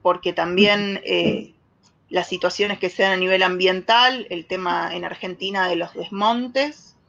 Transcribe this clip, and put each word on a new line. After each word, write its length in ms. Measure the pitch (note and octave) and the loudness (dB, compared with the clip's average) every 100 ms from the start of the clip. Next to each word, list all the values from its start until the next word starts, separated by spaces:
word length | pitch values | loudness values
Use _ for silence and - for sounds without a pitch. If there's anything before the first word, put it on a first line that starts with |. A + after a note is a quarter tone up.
porque 320 | F3+ F3+ F#3 | 2 0 -2
también, 680 | F3 E3+ F3+ G#3 G#3 G3+ G3 - | -4 0 4 4 4 -2 -6 -2
eh, 480 | F3+ - - - _ _ _ _ _ _ | 0 0 -2 -8 _ _ _ _ _ _
las 180 | F3+ E3+ | -4 -4
situaciones 520 | F3+ F3+ F3 G#3 G3+ | -2 -2 0 -2 -2
que 100 | F#3 | -4
se 140 | - | 0
dan 100 | F#3+ | 0
a 40 | F#3 | 2
nivel 260 | F#3 F#3 | 2 2
ambiental, 840 | F#3 F3+ F#3 F#3 F3+ A3+ B3+ C4 G#3 | 2 2 0 0 2 4 4 2 -8
el 160 | F3 E3 | -10 -6
tema 460 | F#3 F3+ F3 E3+ E3+ | -6 -2 -2 -4 -6
en 100 | E3+ | -8
Argentina 640 | E3+ F#3+ F3+ G3 G3 F3+ | -8 -10 -8 -6 -2 0
de 80 | E3+ | 0
los 180 | E3+ | -4
desmontes 1000 | - E3+ G3 G#3+ A#3+ B3+ C4+ D4 D4 - _ | -8 -8 0 2 2 -2 -2 -2 -4 -20 _